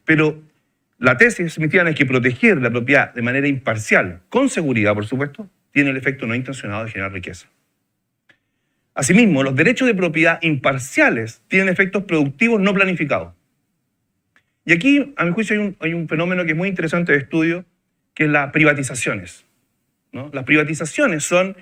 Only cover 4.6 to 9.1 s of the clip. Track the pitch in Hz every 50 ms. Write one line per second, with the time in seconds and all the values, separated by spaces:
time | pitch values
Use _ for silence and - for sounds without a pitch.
4.6 | 160 139 120 110 104 104 104 104 104 - 131 127 143 143 - - 208 - _ _
5.6 | _ _ - 143 143 139 131 135 127 139 131 123 120 113 117 127 127 143 135 -
6.6 | - 101 104 104 113 113 - 90 98 98 98 92 90 92 90 - - _ _ _
7.6 | _ _ _ _ _ _ _ _ _ _ _ _ _ _ _ _ _ _ _ _
8.6 | _ _ _ _ _ _ - - 135 135